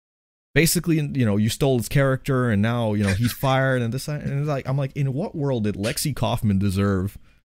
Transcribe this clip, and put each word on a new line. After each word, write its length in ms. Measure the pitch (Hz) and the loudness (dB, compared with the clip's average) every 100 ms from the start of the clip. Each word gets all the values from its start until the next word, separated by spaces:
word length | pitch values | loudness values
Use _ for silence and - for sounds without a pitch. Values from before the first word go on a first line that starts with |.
| _ _ _ _ _ 139 | _ _ _ _ _ 2
Basically, 420 | 165 175 165 156 | 2 2 0 0
you 280 | 147 139 117 | 0 0 2
know, 120 | 101 | 2
you 120 | 107 | 0
stole 280 | - 143 127 | 2 2 2
his 120 | 107 | 2
character 600 | 143 135 131 - 131 123 | 2 2 0 0 0 2
and 120 | 101 | 2
now, 320 | 107 120 113 | 2 0 0
you 100 | 104 | 0
know, 100 | 101 | 0
he's 180 | 95 120 | 2 0
<laughs> 20 | |
fired 480 | - 135 131 131 127 | 0 0 2 2 0
and 120 | 117 | -2
this, 140 | 127 - | -4 -6
and 320 | 147 143 139 | -6 -4 -4
it's 80 | 147 | -2
like, 200 | 139 - | -4 -2
I'm 100 | 139 | -2
like, 180 | 135 143 | -2 -2
in 180 | 139 | -2
what 220 | 131 190 170 | -2 -4 -4
world 300 | 139 127 104 | -2 0 -2
did 100 | 92 | -2
Lexi 400 | 104 151 156 127 | -2 -2 -4 -2
Kaufman 420 | 110 120 104 98 | -2 0 2 2
deserve 600 | 101 92 101 98 95 - - - | 2 2 2 2 -2 -6 -20 -20